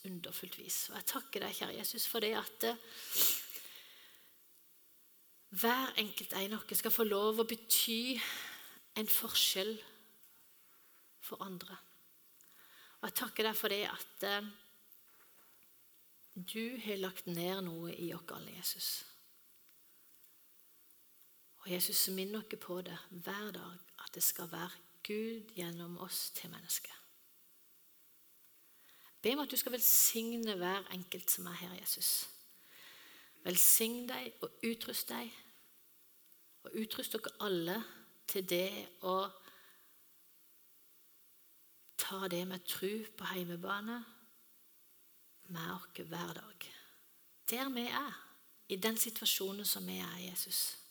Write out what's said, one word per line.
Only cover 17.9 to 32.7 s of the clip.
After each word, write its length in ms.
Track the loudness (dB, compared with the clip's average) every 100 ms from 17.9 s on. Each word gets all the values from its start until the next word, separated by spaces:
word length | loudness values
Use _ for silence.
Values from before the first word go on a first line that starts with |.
| -4
i 160 | -4
oss 160 | -4 -8
alle, 240 | -10 -10 -4
Jesus. 460 | -4 -2 -2 -2 -6 -18 -20 -20 -20 -20 -20 -20 -20 -20 -20 -20 -20 -20 -20 -20 -20 -20 -20 -20 -20 -20 -20 -20 -20 -16
Og 60 | -2
Jesus, 380 | 2 4 4 4
minn 240 | 2 -2
dere 240 | -2 -4 -8
på 260 | -4 -4
det 160 | -4 -10 -10
hver 440 | -10 -6 -6 -6
dag, 260 | -8 -12 -14 -16 -14
at 80 | -12
det 120 | 0
skal 280 | 2 2 -6
være 320 | -6 -6 -8 -18 -14
Gud 480 | -4 -2 -2 -4 -8 -6
gjennom 420 | -4 -4 -8 -8
oss 320 | -6 -4 -4
til 220 | -6 -8
mennesker. 440 | -12 -2 -2 -2 -14 -20 -20 -20 -20 -20 -20 -20 -20 -20 -20 -20 -20 -20 -20 -20 -20 -20 -20 -20 -20 -20 0
Be 120 | 2 2
om 80 |
at 80 | 2
du 60 | 0
skal 160 | 0 6
velsigne 800 | 8 10 8 6 0 -2 0 0
hver 280 | 2 0 -2 -8
enkelt 360 | -6 -6 0
som 160 | 0 0
er 120 | -6
her, 160 | -8 -8
Jesus. 480 | -4 0 2 2 0 -10 -20 -20 -20